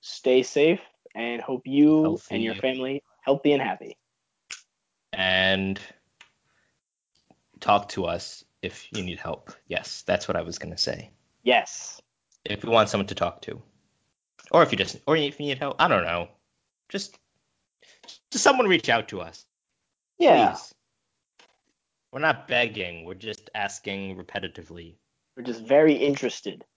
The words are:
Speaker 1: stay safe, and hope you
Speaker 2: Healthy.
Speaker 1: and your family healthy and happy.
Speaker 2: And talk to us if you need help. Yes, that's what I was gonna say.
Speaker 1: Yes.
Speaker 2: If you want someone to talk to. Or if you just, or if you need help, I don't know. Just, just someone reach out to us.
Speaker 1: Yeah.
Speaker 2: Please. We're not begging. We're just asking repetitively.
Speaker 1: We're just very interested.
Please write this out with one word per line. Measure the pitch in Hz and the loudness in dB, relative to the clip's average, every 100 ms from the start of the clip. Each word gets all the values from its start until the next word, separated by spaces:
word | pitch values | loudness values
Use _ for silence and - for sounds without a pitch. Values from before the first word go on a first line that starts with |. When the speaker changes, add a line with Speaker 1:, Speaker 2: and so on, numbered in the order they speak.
Speaker 1:
stay | - - - 127 | -16 -6 4 4
safe, | 131 - 151 185 - _ - - | 4 2 4 4 -2 _ -20 -10
and | 117 120 | -8 -8
hope | - 127 131 | -6 -8 -2
you | 139 151 156 | 6 6 6
Speaker 2:
Healthy. | 156 170 - - | 4 -2 -6 -4
Speaker 1:
and | |
your | 113 101 | -4 -2
family | 131 131 131 139 _ _ | -4 -4 -6 -8 _ _
healthy | - 139 143 | 0 2 4
and | 143 | 2
happy. | 131 95 - - _ _ _ _ _ - _ _ _ _ _ | 0 -6 -10 -18 _ _ _ _ _ -18 _ _ _ _ _
Speaker 2:
And | - 92 92 95 95 95 95 - - _ _ - _ _ _ _ _ _ _ _ _ _ _ _ _ | -4 0 2 2 2 0 -6 -10 -20 _ _ -20 _ _ _ _ _ _ _ _ _ _ _ _ _
talk | - 104 - | 2 2 2
to | - 87 | -6 -4
us | 85 - - _ _ | -4 -8 -18 _ _
if | - - - | -12 -12 -12
you | 107 | -8
need | 90 85 | -8 -8
help. | - 78 - - _ | -10 -12 -14 -20 _
Yes, | 85 - - | -8 -8 -14
that's | - 92 - | -2 -2 -2
what | 87 | -6
I | |
was | 85 85 | -4 -10
gonna | - 87 | -12 -6
say. | - - - _ _ _ | -6 -6 -12 _ _ _
Speaker 1:
Yes. | 120 120 - - - - _ _ _ _ | 2 2 2 -12 -16 -20 _ _ _ _
Speaker 2:
If | - 104 | -8 -6
you | 110 | 2
want | 113 107 | 4 4
someone | 107 98 | 2 -4
to | 98 | -4
talk | 87 - | -4 -6
to. | - - - _ _ _ _ _ _ _ - | -14 -14 -18 _ _ _ _ _ _ _ 0
Or | 165 | 4
if | 160 | 4
you | 101 | 2
just, | - - - | -4 -4 -2
or | 160 | 0
if | 143 139 | 0 -4
you | 147 | -6
need | 135 | -4
help, | 143 - | -6 0
I | 175 | 2
don't | 110 | 4
know. | 85 87 87 _ _ _ _ _ _ | 2 -4 -6 _ _ _ _ _ _
Just, | 196 - _ _ _ _ _ _ _ _ _ - - _ | -10 -10 _ _ _ _ _ _ _ _ _ -20 -20 _
just | 262 | 0
someone | - 262 220 | 2 4 4
reach | 180 - | 2 2
out | 117 - | 0 0
to | 98 | -10
us. | 82 - _ _ _ _ _ _ _ _ | -12 -16 _ _ _ _ _ _ _ _
Speaker 1:
Yeah. | 330 147 110 | 6 6 6
Speaker 2:
Please. | - - _ _ _ _ _ _ _ _ _ _ _ _ _ _ | 2 -14 _ _ _ _ _ _ _ _ _ _ _ _ _ _
We're | 127 | -4
not | 156 139 - | -2 -2 -2
begging. | 123 120 107 90 85 82 | -2 -2 -4 -10 -10 -14
We're | 92 | -14
just | 107 107 - 107 | -12 -14 -12 -8
asking | 101 - - 98 98 92 | -8 -8 -10 -8 -8 -12
repetitively. | 87 101 92 - 82 85 85 85 _ _ _ - | -10 -10 -10 -14 -18 -20 -20 _ _ _ _ -16
Speaker 1:
We're | |
just | 123 113 | -10 -10
very | 113 139 156 147 | 2 6 6 4
interested. | 143 139 123 - - 92 - | 2 0 -4 -6 -12 -14 -20